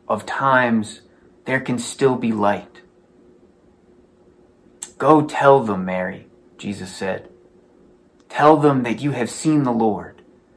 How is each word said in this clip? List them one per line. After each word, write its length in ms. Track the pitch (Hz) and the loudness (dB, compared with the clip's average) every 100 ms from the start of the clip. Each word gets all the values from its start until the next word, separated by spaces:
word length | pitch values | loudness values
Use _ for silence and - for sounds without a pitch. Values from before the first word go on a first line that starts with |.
| - | -6
of 160 | 107 | -6
times, 760 | - - 135 127 120 113 104 - _ _ _ _ | -4 -2 2 4 4 0 -2 -12 _ _ _ _
there 160 | - 131 | -6 -4
can 160 | 131 120 | -4 -6
still 380 | - - 135 | -6 0 2
be 160 | 123 117 | 2 -2
light. 500 | 107 104 98 - - - _ _ _ _ _ _ _ _ _ _ _ _ _ _ _ _ _ _ _ - - | 0 0 -2 -8 -20 -20 _ _ _ _ _ _ _ _ _ _ _ _ _ _ _ _ _ _ _ -20 -2
"Go 260 | 135 156 | 4 4
tell 380 | 143 - 139 139 | 4 2 6 6
them, 240 | 110 95 | 4 -4
Mary," 440 | 92 92 95 95 - _ _ - | -4 -4 -6 -10 -20 _ _ -14
Jesus 380 | 101 98 185 | -10 -10 -12
said. 340 | - 95 92 - - _ _ _ _ _ _ _ _ _ | -8 -6 -6 -12 -20 _ _ _ _ _ _ _ _ _
"Tell 280 | - 147 156 | 2 4 4
them 280 | 147 135 | 2 0
that 160 | 117 110 | -2 -4
you 100 | 143 | -4
have 180 | 127 113 | -4 -6
seen 360 | - 156 151 | -4 0 0
the 80 | 127 | 0
Lord, 500 | 113 110 92 85 - _ _ _ | 0 -2 -2 -10 -20 _ _ _